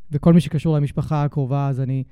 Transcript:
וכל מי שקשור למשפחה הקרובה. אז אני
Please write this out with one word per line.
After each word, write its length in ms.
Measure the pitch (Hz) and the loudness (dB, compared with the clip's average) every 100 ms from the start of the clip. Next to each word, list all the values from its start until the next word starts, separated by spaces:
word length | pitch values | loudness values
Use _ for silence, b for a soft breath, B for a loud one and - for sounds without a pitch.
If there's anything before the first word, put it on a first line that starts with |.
| - | -8
וכל 200 | 143 170 | 0 6
מי 80 | 170 | 6
שקשור 360 | - 151 165 151 | 4 -2 0 0
למשפחה 480 | 143 - 123 151 | 0 -4 -2 -2
הקרובה. 440 | 147 151 127 143 139 | -2 -2 -2 -2 -2
אז 120 | 131 | -2
אני 240 | 131 135 127 | -4 -4 -6